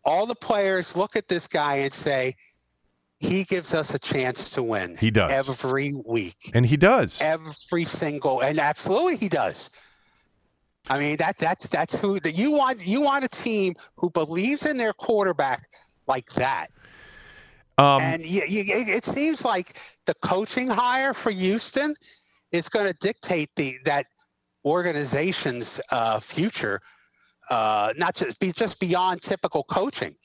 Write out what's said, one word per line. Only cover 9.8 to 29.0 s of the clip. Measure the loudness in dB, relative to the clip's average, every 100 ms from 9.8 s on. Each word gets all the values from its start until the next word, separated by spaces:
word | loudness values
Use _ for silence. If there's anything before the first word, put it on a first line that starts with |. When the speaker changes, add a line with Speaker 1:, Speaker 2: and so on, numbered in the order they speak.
| -20 _ _ _ _ _ _ _ _ _ -4
Speaker 1:
I | 0
mean, | 0 0
that, | -2 0
that's, | -2 -2 -2
that's | -2 -2 0
who, | 0 0
that | -2
you | 0 2
want, | 4 2 0 0
you | 2
want | 2 2
a | -2
team | -4 -2 0 0 -2 -16 -4
who | -2
believes | 0 0 0 0 0 -2
in | 0
their | -2
quarterback | -2 0 2 2 2 0 0 -6 -20 _ _ -2
like | -2 -2
that. | -2 0 -2 -6 -16 -20 -20 -20 -20 -20 -20 -20 -20 _ 6
Speaker 2:
Um, | 6 6
Speaker 1:
And | 2 -2
y-, | -2 -2 0
y-, | -2 0
it, | -2 0
it | -2 -2
seems | -2 0 0 0
like | 0 -4 -14 -20 _ -4
the | -4
coaching | 0 -2 0 -2 0
hire | 0 2 2 0
for | 0 -2
Houston | 0 0 0 -2 -2 -2 -4 -12 -20 _ _ _
is | -4 0
gonna | 0 0
dictate | 0 -4 -4 -2 -2 -2 -2
the, | -4 -2 0
that | 0 -2 _ _ _ _ _ 0
organization's, | 2 0 -2 -2 0 0 -2 -4 -4 -6 -8 -2
uh, | 0 2 0
future, | -4 -2 -2 -2 -4 -4 -8 _ _ _ _ _ -4
uh, | 0 2 2 0 0
not | -2 -2
just | -6 -2
be, | -4
just | -2 -4 -2
beyond | 0 2